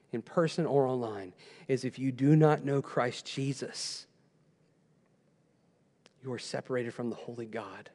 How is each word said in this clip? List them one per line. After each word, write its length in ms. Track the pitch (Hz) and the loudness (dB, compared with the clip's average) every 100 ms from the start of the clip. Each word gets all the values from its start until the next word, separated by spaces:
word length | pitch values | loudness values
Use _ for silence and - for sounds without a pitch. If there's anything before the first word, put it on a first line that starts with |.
| _ | _
in 100 | 117 | -8
person 440 | - - 160 - 151 | -4 2 2 2 2
or 200 | 139 131 | 4 4
online, 440 | 127 117 101 92 - - - - | 2 -2 -6 -10 -16 -20 -12 -2
is 180 | 131 131 | -2 -2
if 120 | - | -4
you 140 | 135 | -4
do 240 | 120 135 156 | 2 8 8
not 300 | 156 151 139 | 8 4 0
know 160 | 139 | -2
Christ 440 | 135 - 123 - - | 0 0 -2 -2 -10
Jesus, 840 | - 139 131 117 - - - - _ _ _ _ _ _ _ _ _ _ _ _ _ _ _ _ _ _ _ _ _ | -6 -4 -4 -8 -8 -10 -10 -16 _ _ _ _ _ _ _ _ _ _ _ _ _ _ _ _ _ _ _ _ _
you 100 | 131 | -10
are 60 | 120 | -8
separated 540 | - 139 - 131 120 | -6 -8 -4 -2 -4
from 160 | 113 120 | -4 -6
the 60 | 107 | -6
holy 300 | - 120 113 | -10 -12 -10
God 440 | 110 98 95 - | -8 -10 -12 -18